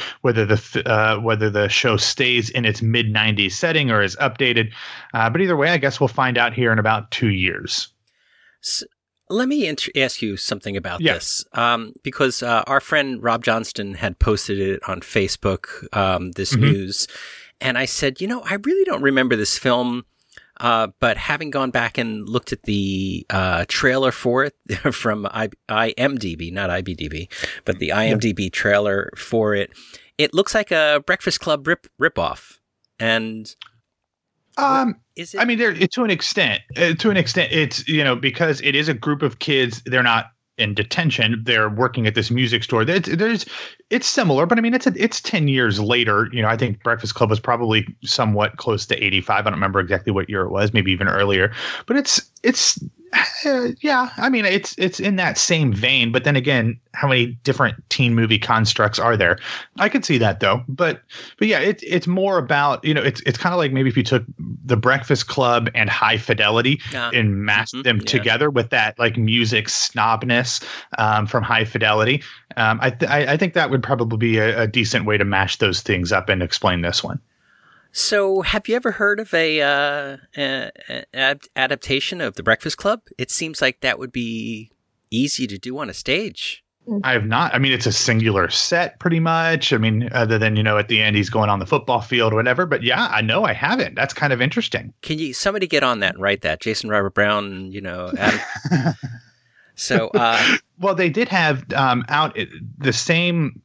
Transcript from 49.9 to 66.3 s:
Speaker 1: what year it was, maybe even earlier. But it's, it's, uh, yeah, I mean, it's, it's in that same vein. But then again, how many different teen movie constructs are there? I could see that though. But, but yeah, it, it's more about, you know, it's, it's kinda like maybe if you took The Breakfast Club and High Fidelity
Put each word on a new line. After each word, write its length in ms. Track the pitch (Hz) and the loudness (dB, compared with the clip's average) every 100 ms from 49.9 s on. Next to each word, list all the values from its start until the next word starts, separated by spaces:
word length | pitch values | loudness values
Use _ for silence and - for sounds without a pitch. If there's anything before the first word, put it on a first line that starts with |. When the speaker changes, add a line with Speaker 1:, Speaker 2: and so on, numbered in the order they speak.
| 98 110 | -2 0
Speaker 1:
what 180 | 98 - | -2 -2
year 120 | 101 | -2
it 100 | 90 | -2
was, 220 | 95 107 | 0 2
maybe 180 | 110 95 | 2 0
even 160 | 92 98 | 0 0
earlier. 460 | 90 101 95 104 - - - - | 2 2 2 2 -2 -10 -10 -2
But 80 | 269 | 0
it's, 260 | 277 - - _ | 2 0 -2 _
it's, 340 | 240 262 - - - - 349 - - - 294 | 0 2 0 -2 -8 -16 -2 -2 0 -2 -2
uh, 240 | 262 240 - | 0 -2 -4
yeah, 280 | 302 254 240 - | 0 0 0 -2
I 120 | 254 | 0
mean, 160 | 247 196 | 2 2
it's, 300 | 196 - - | 0 -2 -4
it's 220 | 185 - | -4 -2
in 160 | 196 185 | -2 0
that 240 | 170 - | 0 0
same 340 | - 165 135 | 2 2 2
vein. 380 | 104 123 135 117 | 2 2 2 2
But 120 | 123 | 2
then 120 | 147 139 | 2 2
again, 440 | 135 127 113 117 _ | 2 2 0 -4 _
how 140 | - 143 | -4 0
many 200 | 127 120 120 | 2 0 -2
different 320 | 139 131 123 - - | -2 0 0 -2 -6
teen 240 | - 120 | 0 2
movie 240 | 113 113 110 | 2 2 2
constructs 600 | - 113 110 - 104 107 | 2 2 2 2 0 2
are 180 | 113 107 | 2 4
there? 220 | 87 87 - - - - | 2 2 -4 -12 -14 -2
I 100 | 208 | 0
could 160 | 277 - | 2 0
see 140 | 131 | 2
that 200 | 107 95 | 2 2
though. 220 | 98 120 123 | 2 0 -2
But, 340 | 135 165 - _ - - - | -2 -2 -2 _ -20 -20 -2
but 80 | 214 | 0
yeah, 100 | 160 | 2
it, 220 | 185 - | 0 -2
it's 240 | - 175 175 | -2 -2 0
more 320 | 185 196 180 | 0 2 0
about, 480 | 135 143 143 123 156 | 2 2 2 0 0
you 80 | |
know, 80 | 151 | 0
it's, 200 | 127 - | 0 -2
it's 180 | - - | -4 -2
kinda 180 | 175 180 | 0 0
like 140 | 147 | 0
maybe 160 | 131 131 | 0 2
if 80 | 113 | 0
you 60 | |
took 200 | 110 127 117 - - 110 | 2 0 -2 -10 -12 -10
The 140 | 123 113 | -2 2
Breakfast 480 | 127 139 - 139 - | 4 2 2 -2 0
Club 440 | - 123 120 113 | 0 2 2 2
and 160 | 117 101 | 0 0
High 280 | - 110 110 | 2 2 2
Fidelity 600 | - | 0